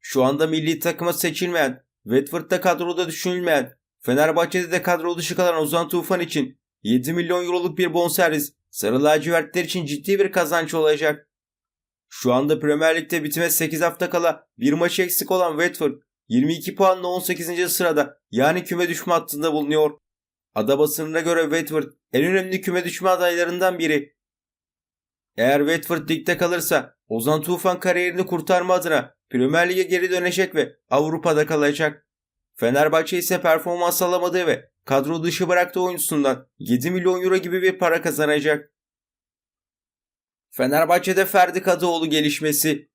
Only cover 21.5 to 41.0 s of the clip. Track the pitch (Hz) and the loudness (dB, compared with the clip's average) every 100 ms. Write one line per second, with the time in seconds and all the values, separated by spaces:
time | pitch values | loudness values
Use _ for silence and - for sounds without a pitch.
21.5 | 160 156 156 139 _ _ 127 160 190 185 | 0 -2 -4 -4 _ _ 0 2 0 -2
22.5 | 190 190 180 175 - 185 180 180 170 170 | -4 -2 -2 -4 -2 0 2 2 2 -2
23.5 | 175 185 180 160 151 139 _ _ _ _ | 0 0 0 0 0 -2 _ _ _ _
24.5 | _ _ _ _ _ _ _ _ - 120 | _ _ _ _ _ _ _ _ 0 2
25.5 | 143 147 165 - 170 147 143 - 175 175 | 4 2 0 -2 -6 -2 -4 -2 -2 0
26.5 | 175 156 156 - _ _ 113 120 156 151 | -2 0 -2 -2 _ _ -4 0 -2 -2
27.5 | 175 190 180 185 175 180 175 185 175 160 | -2 0 0 0 0 0 -2 -4 -4 0
28.5 | 180 180 180 175 151 120 _ _ 127 127 | 0 2 0 2 -2 -2 _ _ 0 2
29.5 | 160 175 185 180 180 180 185 180 170 185 | 2 2 0 0 0 0 0 -2 0 0
30.5 | 156 120 - _ 131 156 160 170 151 151 | 0 -2 -4 _ 0 0 0 0 2 2
31.5 | 156 147 147 156 147 _ _ _ _ _ | 2 2 2 -2 -2 _ _ _ _ _
32.5 | - 117 135 156 160 156 180 175 180 180 | -2 2 4 4 2 2 -2 -2 0 2
33.5 | 160 170 175 175 170 180 180 175 180 170 | 2 0 0 0 0 0 0 0 0 0
34.5 | 131 - _ - 135 139 165 165 - 175 | -2 -6 _ -2 0 0 -2 -2 -2 2
35.5 | 175 175 180 180 180 - 156 139 131 - | 2 2 0 -2 -2 -2 0 2 0 -6
36.5 | _ - 123 143 185 180 180 185 185 180 | _ -2 0 0 0 0 0 0 0 0
37.5 | 185 185 185 175 165 165 135 151 151 143 | 0 0 2 0 2 0 0 0 2 2
38.5 | 147 - _ _ _ _ _ _ _ _ | -2 -4 _ _ _ _ _ _ _ _
39.5 | _ _ _ _ _ _ _ _ _ _ | _ _ _ _ _ _ _ _ _ _
40.5 | - 127 143 165 175 | -4 0 2 4 2